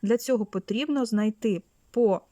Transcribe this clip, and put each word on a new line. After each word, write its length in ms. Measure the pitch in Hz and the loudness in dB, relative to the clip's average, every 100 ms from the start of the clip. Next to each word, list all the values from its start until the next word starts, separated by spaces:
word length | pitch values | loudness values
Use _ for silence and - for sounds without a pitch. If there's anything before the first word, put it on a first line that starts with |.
для 160 | 202 233 | 2 0
цього 280 | - 254 202 | 2 0 0
потрібно 600 | 190 185 208 302 285 240 | -6 -4 -4 -2 -2 0
знайти 560 | 208 214 214 226 180 - _ _ | 0 0 -2 -2 -2 -6 _ _
по 300 | - 233 185 _ | 0 2 2 _